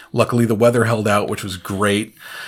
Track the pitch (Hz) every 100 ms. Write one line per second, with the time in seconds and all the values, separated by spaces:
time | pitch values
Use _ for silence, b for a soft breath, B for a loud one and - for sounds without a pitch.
0 | B - 110 120 117 110 117 120 113 110
1 | 107 104 104 107 101 92 - 98 104 101
2 | 110 - B B